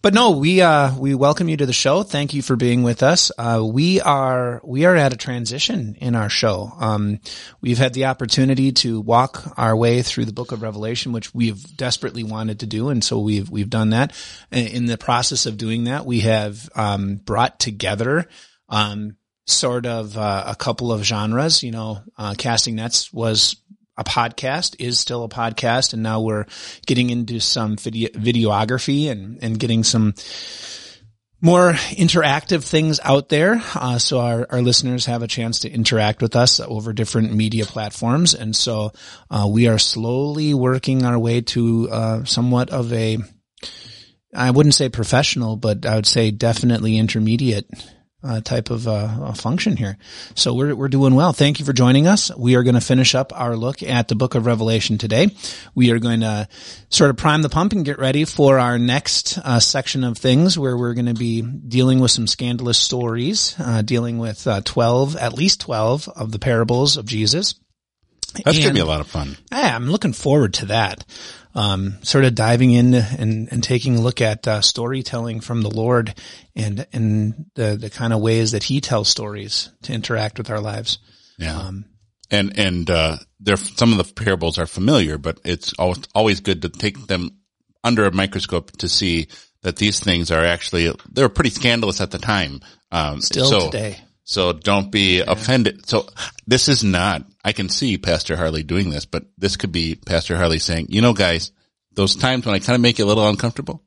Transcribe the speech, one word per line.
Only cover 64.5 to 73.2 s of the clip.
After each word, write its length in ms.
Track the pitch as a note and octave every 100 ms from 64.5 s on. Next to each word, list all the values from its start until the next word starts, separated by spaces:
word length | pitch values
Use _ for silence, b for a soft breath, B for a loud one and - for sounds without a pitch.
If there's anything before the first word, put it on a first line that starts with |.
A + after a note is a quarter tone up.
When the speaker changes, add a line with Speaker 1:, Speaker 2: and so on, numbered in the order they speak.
| G2+ -
Speaker 1:
twelve, 500 | - A#2 B2 C#3 D#3+
at 180 | A#2+
least 280 | A2 F3+ -
twelve 480 | - A2+ A2 C#3 -
of 220 | - A2
the 80 | G#2+
parables 580 | C3+ A#2 A2+ A#2+ C#3+ C#3+
of 80 | A2
Jesus. 480 | A2+ A2 D3+ G3+ - _ _ _ _ _ _ - -
Speaker 2:
That's 140 | - D3
gonna 120 | D3+
Speaker 1:
And 60 | B2+
Speaker 2:
be 60 |
a 40 | D#2+
lot 160 | D2+
of 60 | D2+
fun. 300 | E2 C#2 C#2 _
Speaker 1:
Yeah, 240 | B3+ C#4 A#2
I'm 120 | B2
looking 220 | G3 F3
forward 420 | A2+ D3 D3 A#2 -
to 100 | G2
that. 380 | A2 G2+ G2 - B B B B -
Um, 420 | G#2 F#2+ G2 G2
sort 220 | - C#3 C3
of 100 | A2+
diving 360 | A2 A#2+ B2+
in 200 | A#2+ B2
and, 540 | B2 G#2+ B2+